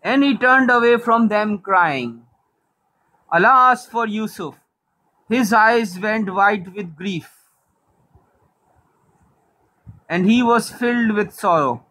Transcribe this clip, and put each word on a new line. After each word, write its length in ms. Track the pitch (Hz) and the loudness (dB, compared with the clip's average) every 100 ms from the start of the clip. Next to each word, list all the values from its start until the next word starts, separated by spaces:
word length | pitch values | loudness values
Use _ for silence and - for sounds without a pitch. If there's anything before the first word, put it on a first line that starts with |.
| 170 | -2
And 180 | 269 | 0
he 140 | 277 240 | 0 0
turned 320 | 254 262 254 | 2 2 4
away 240 | 240 233 240 233 | 2 2 2 2
from 240 | 226 226 | 0 2
them, 280 | 208 214 202 196 | 0 -2 -6 -2
crying. 440 | 190 170 135 120 117 117 _ _ _ _ _ _ _ _ _ _ 170 | 0 2 -2 -6 -12 _ _ _ _ _ _ _ _ _ _ _ 0
Allah 160 | 208 262 254 | 4 4 4
asked 200 | 247 - | 2 -4
for 120 | 233 226 | -6 -4
Yusuf! 460 | 208 214 - 160 - _ _ _ _ _ _ _ | -6 -8 -8 -14 -14 _ _ _ _ _ _ _
His 240 | 233 220 226 | -2 2 2
eyes 340 | 220 233 220 180 | 4 2 -2 -6
went 300 | 208 220 202 190 | -4 -4 -4 0
wide 280 | 202 208 180 190 | 0 0 -8 -12
with 140 | 180 151 | -14 -10
grief, 340 | 190 175 - _ _ _ _ _ _ _ _ _ _ _ _ _ _ _ _ _ _ _ _ _ _ _ _ _ - - _ | -8 -8 -10 _ _ _ _ _ _ _ _ _ _ _ _ _ _ _ _ _ _ _ _ _ _ _ _ _ -20 -20 _
and 220 | 170 185 | -2 2
he 100 | 233 240 | 2 2
was 200 | 233 220 - | 0 -2 -6
filled 340 | 240 240 226 208 | -4 -2 -2 -2
with 120 | 202 - | -4 -4
sorrow. 360 | 202 165 139 120 _ | -2 0 0 -4 _